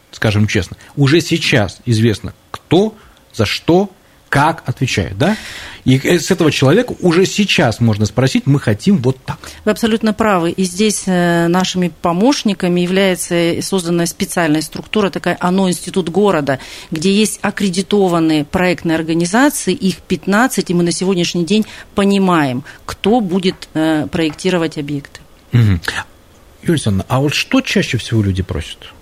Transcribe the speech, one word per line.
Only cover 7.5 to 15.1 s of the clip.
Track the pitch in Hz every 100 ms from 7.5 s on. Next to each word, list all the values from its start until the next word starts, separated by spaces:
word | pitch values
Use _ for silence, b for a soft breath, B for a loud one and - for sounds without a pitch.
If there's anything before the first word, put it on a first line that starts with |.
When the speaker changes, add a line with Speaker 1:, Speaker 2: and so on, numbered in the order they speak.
| - 135 104
Speaker 1:
можно | 117 104 107
спросить: | - 135 240 139
"Мы | 139
хотим | - 135 - 190
вот | 120 135
так". | - - B B
Speaker 2:
Вы | -
абсолютно | 208 233 214 220
правы. | 208 220 185 165
И | - 185
здесь, | 175 214 196 -
э, | 180 175 170 170
нашими | 180 185 185 175 -
помощниками | 180 170 233 285 220 190 180 175
является | 175 185 196 175 - 175 170 139
созданная | - 196 170 175 170
специальная | - 196 - 165 151
структура, | 156 - - 214 196